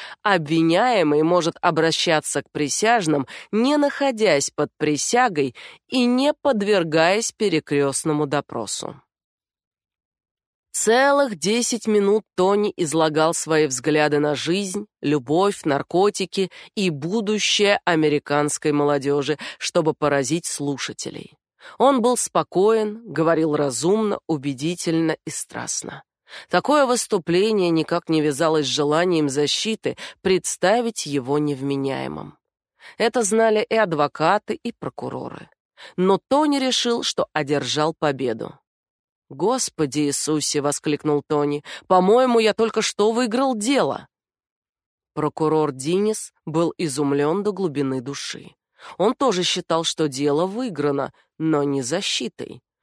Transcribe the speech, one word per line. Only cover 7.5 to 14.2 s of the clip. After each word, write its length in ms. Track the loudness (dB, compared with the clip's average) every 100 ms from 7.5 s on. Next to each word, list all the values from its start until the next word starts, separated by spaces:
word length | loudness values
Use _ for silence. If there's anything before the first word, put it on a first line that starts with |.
| 0 0 0 0 -2 -2 -2 -2
допросу. 760 | -4 -4 -8 -8 -8 -10 -14 _ _ _ _ _ _ _ _ _ _ _ _ _ _ _ _ _
Целых 640 | -2 2 4 4 4 0 -2
десять 500 | -2 0 0 -4 0
минут 380 | 2 4 2 0 0
Тони 360 | 2 2 0 -2
излагал 560 | -2 2 2 2 0
свои 340 | 0 0 0 2
взгляды 520 | -2 0 2 2
на 160 | 2